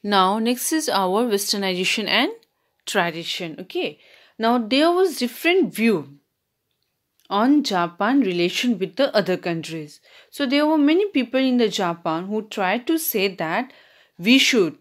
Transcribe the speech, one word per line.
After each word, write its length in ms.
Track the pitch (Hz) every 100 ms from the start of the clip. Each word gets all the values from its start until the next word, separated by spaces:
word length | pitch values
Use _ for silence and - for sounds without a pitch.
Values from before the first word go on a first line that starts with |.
Now, 360 | 202 202 185 214
next 320 | 226 247 -
is 180 | 320 302
our 340 | 196 185 196 247
westernization 800 | 202 202 208 196 180 185 - 202
and 240 | 208 302 453 _ _ _ _ -
tradition. 680 | 208 175 165 160 - 175 151
Okay. 400 | 180 349 311 151 _ _ _ -
Now, 180 | 226 247
there 340 | 214 262 320
was 260 | 349 381 285
different 580 | 240 - 320 370 247 -
view 420 | 226 185 139 143 _ _ _ _ _ _ _ _ _ _ _
on 340 | 202 247 294
Japan 580 | 285 190 170 175 208 277
relation 580 | 202 175 175 - 247 202
with 160 | 185 -
the 200 | 269 214
other 220 | 180 180
countries. 640 | 175 165 151 160 147 - _ - _
So, 160 | - 277
there 180 | 285 302
were 140 | 311
many 280 | 285 339 415
people 280 | 285 240 262
in 180 | 262 247
the 120 | 226
Japan 560 | 175 180 170 170 160 185
who 160 | 214 214
tried 400 | - 185 220 247
to 100 | 330
say 300 | - 220 196 185
that 360 | 160 185 262 - _ _ _ -
we 220 | 180 262
should 380 | - 247 170 -